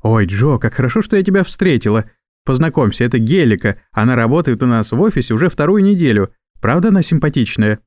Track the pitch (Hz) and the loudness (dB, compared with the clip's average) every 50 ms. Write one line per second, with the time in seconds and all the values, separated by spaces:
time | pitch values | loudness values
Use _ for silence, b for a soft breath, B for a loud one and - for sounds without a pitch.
0 | - 110 117 113 101 87 98 98 123 147 139 120 - 113 - - 127 120 - 226 | 0 2 2 2 2 0 0 0 0 0 0 0 -2 -4 -2 -2 -4 -2 -2 -2
1 | 208 - - 196 190 196 190 196 180 - - - 190 185 165 170 - 107 104 113 | -2 0 0 0 0 2 0 0 0 -2 -4 -2 0 0 0 0 0 0 0 0
2 | 107 b b b _ _ _ _ _ - 135 127 165 160 - - 131 104 - - | -2 b b b _ _ _ _ _ -4 0 0 0 0 0 0 0 0 0 -2
3 | 123 120 123 123 110 110 160 190 156 120 104 95 - 107 98 b b b b - | -2 0 0 0 0 0 2 2 2 2 2 2 0 -4 -4 b b b b -2
4 | 107 120 127 117 117 113 135 165 165 - 120 107 131 123 120 113 107 - - 120 | 0 0 2 0 0 0 0 0 0 -2 -2 -2 0 0 0 0 -2 -2 -2 0
5 | 190 220 - - 120 - 110 110 160 180 - - 147 160 196 214 190 196 208 180 | 0 0 0 -2 -2 -2 -2 -2 -2 -2 -2 -2 0 0 2 2 2 2 2 2
6 | 170 135 113 104 98 - _ _ _ _ _ - - - 151 175 175 226 196 196 | 2 2 2 0 0 -2 _ _ _ _ _ -6 -4 -2 0 2 2 2 2 2
7 | 170 - 170 151 - 151 - 135 117 - - - 110 107 107 107 _ | 2 0 0 0 0 0 0 0 -2 -2 -2 -2 0 0 0 -4 _